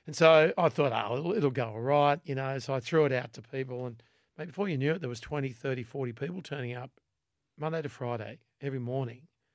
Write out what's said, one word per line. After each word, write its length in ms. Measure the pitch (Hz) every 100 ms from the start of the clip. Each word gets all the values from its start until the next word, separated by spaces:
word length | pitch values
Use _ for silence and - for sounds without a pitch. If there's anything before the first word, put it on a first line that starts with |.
| -
And 100 | -
so 360 | 165 160 160 -
I 100 | 165
thought, 220 | - 143
"Oh, 260 | 113 104 123
it'll, 160 | 170
it'll 180 | 220 143
go 180 | 131 113
all 100 | 107
right," 400 | 127 147 143 143 -
you 100 | 135
know. 240 | 135 135
So 140 | -
I 60 | 135
threw 240 | 120 165 147
it 80 |
out 180 | 127 123
to 80 | -
people, 440 | - 135 131 123 127
and, 180 | 117 _ _ _ -
mate, 100 | 160
before 200 | 156 202
you 100 | 143
knew 140 | 139
it, 80 | 175
there 100 | 143
was 120 | 120
twenty, 280 | - 147 135
thirty, 340 | 117 139 127
forty 280 | 117 143 127
people 300 | 117 143 180
turning 340 | 147 139 120 123
up 160 | 131 _ _ _ _ _ _ -
Monday 240 | 156 165
to 60 | 143
Friday 500 | - 120 120 107 120 _ _
every 200 | 139 135
morning 420 | 120 131 127 123 151 _ _